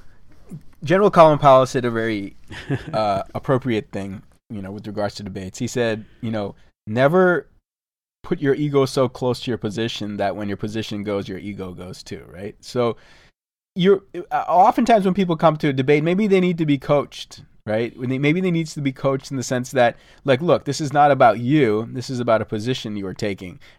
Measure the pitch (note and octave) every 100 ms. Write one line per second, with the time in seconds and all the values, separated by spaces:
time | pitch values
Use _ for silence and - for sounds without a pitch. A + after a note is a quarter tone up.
0 | - - - - - D#3+ - - C#3+ F3+
1 | G3+ F3+ D#3+ D3 C#3 C3 C3 C3+ A#2+ A2+
2 | A2+ G#2+ G2 - - - - C#3 - C3+
3 | G#2+ G2 - - - C3 B2+ A2 - G#2
4 | G2 F#2+ - _ - G#2+ F#2+ G#2 G#2+ G#2
5 | G2+ - G2+ F#2+ F#2 - B2 B2+ A#2 A2
6 | G#2 - A2+ A2 G2+ - - _ - A2
7 | C#3 F3+ F3+ E3+ - _ _ _ _ _
8 | _ _ - F3+ C#3+ C#3 D3 C#3+ C3+ -
9 | B2+ - B2+ A#2+ - A2+ A2 G2+ A2+ -
10 | G#2 G2+ G2+ F#2 G#2 G2+ A2 A2 G#2+ G#2
11 | G2+ G2+ G2+ F#2+ G2 G2 F#2+ F#2 F#2 -
12 | - F#2 - D#2+ - - - B2 A#2+ G#2+
13 | - - _ _ _ _ _ - F3 F#3+
14 | - F3 - D3 - E3+ G3+ B3 A#3+ A#3
15 | F#3+ F#3 F#3 D#3+ E3+ D#3 D3+ C3+ C3+ D3
16 | D#3 F#3 A3 F#3+ F3+ E3+ D#3+ C#3+ - D3
17 | A#2+ - - - - _ - G#2+ A#2 -
18 | B2+ C3 C#3+ E3+ F#3 E3 D#3+ - C#3 B2+
19 | C#3 C3+ - C3+ A#2+ B2 B2+ C3+ A#2+ -
20 | _ _ C#3+ B2+ E3+ B2 - C3+ D3+ C#3+
21 | D3 C3+ B2+ G#2 A#2+ D3+ B2 G#2+ A#2 B2+
22 | B2 B2+ A#2+ A2 G#2+ A2 A2 B2+ A2+ G#2
23 | G2 F#2 G#2+ G2 F#2 - -